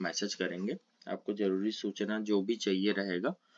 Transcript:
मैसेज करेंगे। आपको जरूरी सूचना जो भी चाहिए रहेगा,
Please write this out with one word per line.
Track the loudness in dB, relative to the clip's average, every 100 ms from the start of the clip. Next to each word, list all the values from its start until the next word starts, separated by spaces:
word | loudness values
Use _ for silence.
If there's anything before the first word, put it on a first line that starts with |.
मैसेज | -4 -2 -4 -2
करेंगे। | -2 -2 -4 -6 _ _ -8
आपको | -8 -4
जरूरी | 0 2 2 0
सूचना | -2 -4 -2 -2 -2
जो | 2 2
भी | 4 0
चाहिए | 2 2 4
रहेगा, | 2 0 0 -2 -4 _